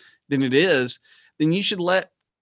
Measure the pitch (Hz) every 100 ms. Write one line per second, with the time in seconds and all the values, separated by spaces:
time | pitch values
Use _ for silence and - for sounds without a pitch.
0 | - _ - 139 135 135 185 143 123 -
1 | _ _ _ - 156 180 196 196 175 185
2 | - _ _ _